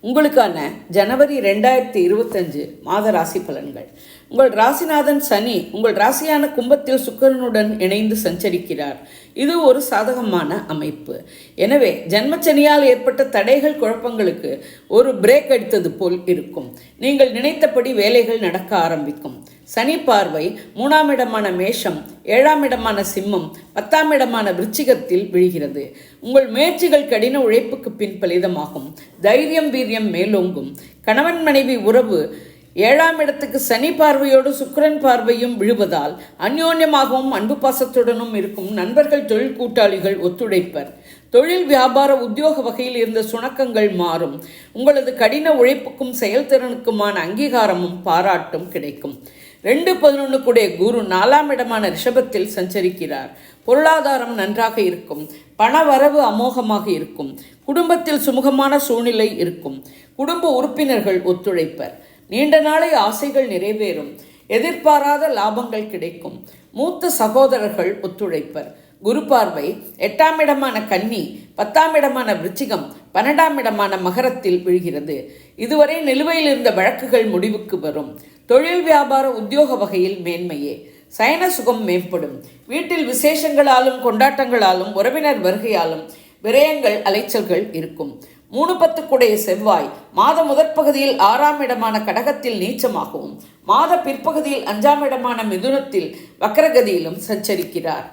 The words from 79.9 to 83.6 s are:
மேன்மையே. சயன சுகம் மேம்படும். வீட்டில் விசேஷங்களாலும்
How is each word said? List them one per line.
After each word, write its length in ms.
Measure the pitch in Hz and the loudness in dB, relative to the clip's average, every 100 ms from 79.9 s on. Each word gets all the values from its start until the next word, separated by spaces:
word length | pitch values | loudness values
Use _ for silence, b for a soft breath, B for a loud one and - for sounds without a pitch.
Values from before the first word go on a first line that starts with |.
| 196 185 190 175 | -2 -2 -2 -6
மேன்மையே. 480 | 170 180 151 143 - B B B - | -6 -6 -8 -8 -10 B B B -2
சயன 260 | 226 320 359 359 | 0 0 -2 -2
சுகம் 260 | 220 226 208 | -2 -2 0
மேம்படும். 480 | 180 175 180 147 135 B B _ | -2 -2 -6 -6 -12 B B _
வீட்டில் 360 | 269 330 339 254 | -8 -6 -4 -4
விசேஷங்களாலும் 880 | 254 294 311 311 285 | 0 0 0 0 2